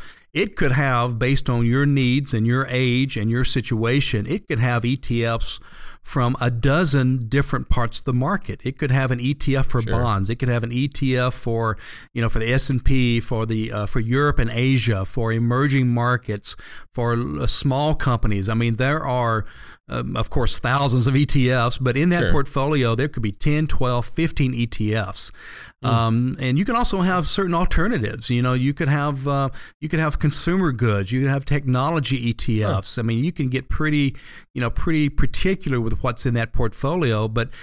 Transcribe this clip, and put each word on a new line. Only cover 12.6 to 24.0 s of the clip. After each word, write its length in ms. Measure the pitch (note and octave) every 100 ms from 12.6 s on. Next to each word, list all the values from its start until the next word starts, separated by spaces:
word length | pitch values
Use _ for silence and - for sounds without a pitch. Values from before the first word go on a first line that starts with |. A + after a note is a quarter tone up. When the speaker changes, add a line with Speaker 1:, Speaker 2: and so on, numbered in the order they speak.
| -
Speaker 1:
and 140 | B2+
P, 360 | - C3 B2 A#2
for 260 | - A2+ A2
the, 280 | A2+ A2+
uh, 120 | G#2 G#2
for 120 | A#2+
Europe 400 | A2+ C3 D3 C#3+
and 100 | A#2
Asia, 560 | A#2 C3 C3 G#2+ G2 F#2+
for 280 | - A2+
emerging 560 | A2+ A#2 B2 C#3+ C3+ B2
markets, 680 | A#2+ A#2+ B2 - G#2 - - - - -
for 200 | B2+ A#2
l-, 320 | A#2 C#3 D3 B2
small 460 | - C#3 C3 D3+
companies. 540 | D3 C3+ A#2 A2 G2+ F#2+
I 60 |
mean, 240 | A2+ A#2 A2
there 260 | B2+ D#3
are, 420 | C#3 B2+ A#2 A2 - - - - -
um, 260 | B2+ B2 B2
of 140 | A2
course, 300 | C#3+ A2 -
thousands 480 | A#2+ C#3 C#3 B2+ A#2+
of 80 | C3+
E 100 | C#3+
T 260 | C#3 B2
Fs, 260 | B2+ A#2+ -
but 200 | B2+ B2+
in 100 | F3
that 100 | F3
Speaker 2:
Sure. 120 | A2+
Speaker 1:
portfolio, 640 | D3 C3 C#3 C#3 D3 A#2+ A2+
there 140 | D3
could 140 | -
be 100 | G#2+
ten, 340 | - D3+ D3 D#3
twelve, 380 | - B2+ B2